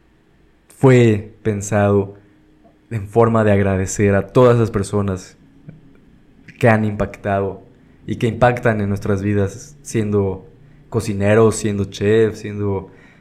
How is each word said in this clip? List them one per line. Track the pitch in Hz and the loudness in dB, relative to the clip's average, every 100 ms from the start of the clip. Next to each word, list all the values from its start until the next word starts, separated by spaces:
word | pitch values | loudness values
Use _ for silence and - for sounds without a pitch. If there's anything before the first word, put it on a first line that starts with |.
| _ _ _ _ _ _ _ | _ _ _ _ _ _ _
fue | _ 135 127 117 104 - - | _ 4 6 4 2 -4 -8
pensado | 113 101 98 107 101 101 95 - _ _ _ _ _ _ _ | -6 -6 -2 0 2 2 0 -8 _ _ _ _ _ _ _
en | 113 98 | -10 -2
forma | 113 113 113 | 2 4 4
de | 107 | 2
agradecer | 101 98 95 95 - 101 98 | 2 2 -2 -4 -2 0 0
a | - | 0
todas | 135 123 120 | 4 4 4
esas | 110 | 0
personas | 107 98 104 98 90 - _ _ _ - - - _ _ _ _ _ - - | -2 -4 -4 -4 -6 -10 _ _ _ -20 -20 -20 _ _ _ _ _ -20 -2
que | 123 | 2
han | 110 107 | 2 0
impactado | 104 98 - 104 98 98 90 - _ _ _ - | -4 -6 -6 -4 -4 -4 -8 -18 _ _ _ -12
y | 104 | -4
que | 117 | -4
impactan | 101 123 120 120 107 | 0 0 2 -2 -2
en | 101 | -2
nuestras | 98 104 98 | -4 -4 -2
vidas, | 101 101 98 - - - | -2 0 -2 -6 -18 -20
siendo | - 117 104 104 98 92 - - - - - | -8 -6 -2 -2 -2 -6 -14 -20 -20 -20 -8
cocineros, | 113 107 98 101 107 110 104 | -6 -4 -2 2 4 4 2
siendo | 110 101 98 | -4 -4 -6
chef, | - 104 110 110 104 | -4 0 2 2 -2
siendo, | 107 104 101 95 95 - - _ | -12 -6 -4 -4 -8 -18 -20 _